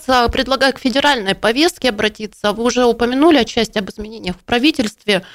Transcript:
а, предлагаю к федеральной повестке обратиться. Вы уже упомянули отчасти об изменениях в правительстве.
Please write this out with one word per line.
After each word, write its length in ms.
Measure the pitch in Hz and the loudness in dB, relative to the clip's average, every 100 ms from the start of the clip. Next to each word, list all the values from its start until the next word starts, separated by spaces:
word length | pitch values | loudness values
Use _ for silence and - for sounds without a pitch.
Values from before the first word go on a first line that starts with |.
| - | 2
а, 200 | 254 233 | 2 2
предлагаю 460 | 254 254 269 262 | 0 -2 0 0
к 60 | 262 | 0
федеральной 560 | 269 247 285 262 196 185 | -2 0 2 0 -2 -2
повестке 540 | 208 233 339 - 254 | -2 2 0 0 -4
обратиться. 640 | 208 214 214 214 - 208 | -2 -4 -4 -12 -6 -4
Вы 120 | 208 | -2
уже 220 | 240 240 247 | 0 2 2
упомянули 520 | 233 240 262 320 294 | 2 0 2 4 4
отчасти 400 | 226 - 220 208 | 2 -2 -2 -4
об 120 | 190 | -8
изменениях 460 | - 214 220 180 180 | -10 -14 -10 -10 -10
в 80 | - | -4
правительстве. 760 | 240 277 311 214 - - 190 - | 0 2 0 -4 -6 -2 -2 -4